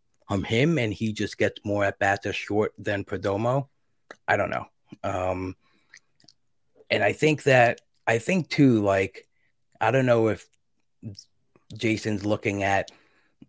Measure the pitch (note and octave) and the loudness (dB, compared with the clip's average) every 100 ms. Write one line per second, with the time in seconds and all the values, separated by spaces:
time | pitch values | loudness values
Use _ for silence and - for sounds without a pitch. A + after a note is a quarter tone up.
0 | _ _ - G2+ D#2 A2+ D#3+ D3+ A2+ - | _ _ -4 -4 0 0 2 0 -2 -2
1 | A2 G#2+ G2+ - G#2 - G#2 G2+ G2+ - | -4 -4 -6 -2 -2 -2 -4 -2 -2 0
2 | G2 G2 G2+ - - G#2 G#2 - G#2 G2+ | -2 0 -4 -6 -2 -2 -2 -4 -6 -6
3 | - F#2+ G2 G2+ A#2 C#3 - _ _ _ | -6 -6 -4 -2 0 -2 -4 _ _ _
4 | - - - G#2 - B1 - _ _ - | -20 -8 0 0 0 -4 -8 _ _ -10
5 | G2 F#2+ F#2 F#2 F#2 - _ _ _ - | -6 -2 -2 -4 -6 -10 _ _ _ -20
6 | _ _ _ _ _ _ _ _ - A2 | _ _ _ _ _ _ _ _ -4 -2
7 | G#2 - D#3 D3 C#3 B2+ A#2+ - _ _ | 0 2 0 2 4 6 4 2 _ _
8 | - A#2 - F#3 C#3+ - C#3 A2 G2+ G2 | -2 0 0 -2 0 4 6 6 4 2
9 | F#2+ - - _ _ _ _ - A2 C3 | 0 -6 -20 _ _ _ _ -2 0 2
10 | B2+ A#2 A2+ F#2+ - _ _ _ _ _ | 4 4 2 -2 -8 _ _ _ _ _
11 | G#2+ G2 - _ _ _ - G#2+ A2+ G#2+ | -16 -16 -20 _ _ _ -20 -4 -2 -2
12 | A2 G2+ G#2+ G#2 G#2+ G2+ G2 G2 - - | -2 -4 -2 -2 -2 -2 0 0 -2 -10
13 | _ _ _ _ | _ _ _ _